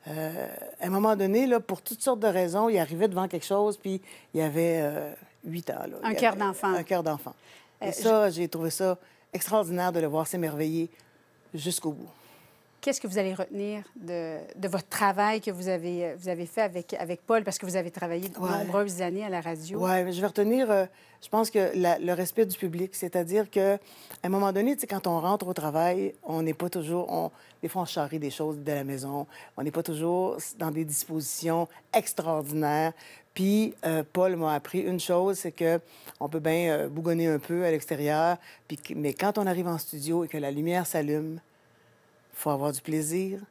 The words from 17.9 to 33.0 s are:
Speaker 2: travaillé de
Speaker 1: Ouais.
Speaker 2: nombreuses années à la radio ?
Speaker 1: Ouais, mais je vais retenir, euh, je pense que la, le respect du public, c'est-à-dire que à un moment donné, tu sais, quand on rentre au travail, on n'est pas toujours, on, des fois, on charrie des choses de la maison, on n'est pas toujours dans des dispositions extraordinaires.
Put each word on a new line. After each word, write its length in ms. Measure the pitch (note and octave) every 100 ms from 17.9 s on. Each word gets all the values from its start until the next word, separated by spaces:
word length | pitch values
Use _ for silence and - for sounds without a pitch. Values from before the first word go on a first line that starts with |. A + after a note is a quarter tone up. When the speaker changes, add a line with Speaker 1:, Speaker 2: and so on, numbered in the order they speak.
Speaker 2:
travaillé 380 | F3+ F3 E3+ F#3+
de 100 | -
Speaker 1:
Ouais. 100 | F#3
Speaker 2:
nombreuses 520 | G3+ E3+ G3 G3+ F3
années 240 | F3+ F#3 G#3+
à 40 |
la 120 | F3+
radio ? 380 | D#3+ E3 D#3+ G3
Speaker 1:
Ouais, 260 | F#3 F#3 F#3
mais 80 |
je 80 | F3
vais 60 | G3
retenir, 440 | F#3+ G#3 B3 B3
euh, 140 | G3+ F#3 - - -
je 60 | -
pense 220 | G#3+ A3
que 220 | A3 F#3+ F#3
la, 240 | F3 E3+
le 140 | F3
respect 320 | F3 F3+ - A3
du 120 | F3+
public, 380 | F#3 E3+ F#3 -
c'est-à-dire 560 | F3 F3+ E3 G3 G#3
que 220 | G#3 G3
à 60 | G3+ - - - -
un 60 | F#3
moment 240 | G3 G3+
donné, 220 | G3 A#3 C#4
tu 60 |
sais, 60 | A#3+
quand 200 | G3 F3+
on 120 | E3+
rentre 260 | E3+ G3+ F3+
au 80 |
travail, 600 | F3+ D3+ D3+ F3 F3+ G3 -
on 180 | - D#3+
n'est 120 | D#3+
pas 160 | D#3 F3
toujours, 420 | F3+ D#3 F3 F3
on, 200 | E3+ E3 - - -
des 60 | E3
fois, 140 | F#3+
on 40 | E3+
charrie 320 | - D3 D#3+
des 120 | C#3+
choses 280 | - D#3 D3+
de 120 | D3
la 140 | D3 C#3
maison, 420 | C#3 C#3 C#3+ C#3+ - - -
on 60 |
n'est 80 | C#3+
pas 120 | -
toujours 540 | - D3+ E3 F3 F#3 - - -
dans 140 | D#3+
des 140 | D#3 D#3
dispositions 800 | D3 - D#3+ C#3+ - E3 E3 E3+ - _
extraordinaires. 1000 | A3+ - - D#3+ D#3 C#3+ D3+ D3 D3+ D#3+ D#3+